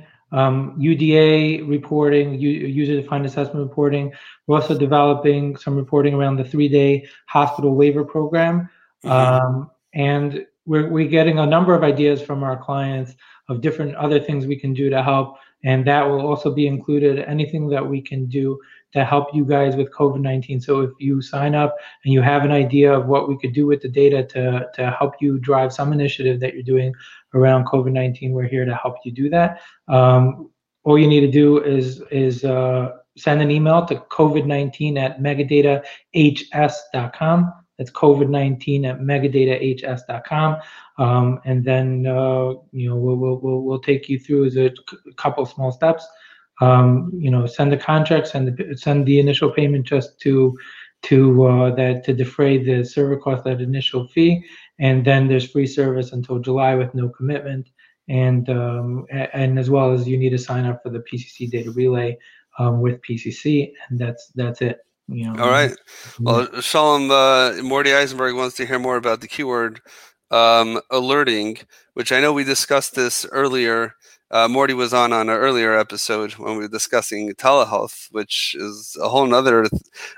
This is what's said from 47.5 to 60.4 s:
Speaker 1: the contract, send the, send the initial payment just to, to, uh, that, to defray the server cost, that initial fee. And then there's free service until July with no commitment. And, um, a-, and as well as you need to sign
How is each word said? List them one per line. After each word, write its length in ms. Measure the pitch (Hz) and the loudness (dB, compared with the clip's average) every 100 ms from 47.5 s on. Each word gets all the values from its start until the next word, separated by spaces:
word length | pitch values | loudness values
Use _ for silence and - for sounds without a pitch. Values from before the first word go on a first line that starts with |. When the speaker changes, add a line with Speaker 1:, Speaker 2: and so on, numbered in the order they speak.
| - 143 | 0 0
Speaker 1:
the 60 | 139 | 0
contract, 500 | - 156 156 160 - | 0 0 2 0 0
send 280 | 139 131 127 | -4 -4 -4
the, 220 | 190 135 | -8 -8
send 300 | - 143 135 | -2 0 4
the 120 | 143 | 4
initial 300 | 143 143 160 | 4 2 0
payment 340 | - 143 143 | 0 0 0
just 360 | 127 143 123 _ | 0 -2 -4 _
to, 360 | 143 135 131 127 - - - _ | 0 2 2 0 -16 -20 -20 _
to, 400 | - 135 135 127 131 | 2 6 6 6 6
uh, 300 | 123 127 123 | 6 2 2
that, 280 | 127 127 | 0 -2
to 100 | 127 | -4
defray 500 | 131 127 - 139 135 | -2 -2 0 2 2
the 220 | 123 123 120 | 0 -2 -2
server 320 | - 139 139 | -2 -2 -2
cost, 260 | 143 131 131 | -4 -4 -4
that 160 | 127 | -4
initial 460 | 123 135 131 127 123 | -4 -4 -4 -6 -4
fee. 360 | - 165 175 175 - - _ | 2 2 2 -4 -20 -20 _
And 260 | 135 131 | 0 2
then 240 | 127 135 135 | 4 2 2
there's 220 | 131 123 | 0 0
free 160 | 143 135 | -2 -2
service 460 | 147 135 131 127 | 0 -2 -2 -6
until 260 | 123 120 127 | -8 -6 -6
July 380 | 123 131 135 131 | -2 0 2 0
with 180 | 127 | -2
no 160 | 127 120 | -4 -6
commitment. 600 | - 131 147 139 135 131 _ _ _ - | -6 -6 -6 -6 -10 -12 _ _ _ -6
And, 380 | 127 127 127 117 | 0 2 2 0
um, 560 | 123 123 120 120 123 - | -2 -2 -4 -6 -8 -8
a-, 240 | 135 131 139 | -8 -8 -2
and 220 | 135 131 | -2 0
as 140 | 127 | 2
well 200 | 139 131 | 2 2
as 160 | 127 123 | 0 0
you 120 | 131 | 0
need 100 | 131 | 0
to 60 | |
sign 280 | 127 | -2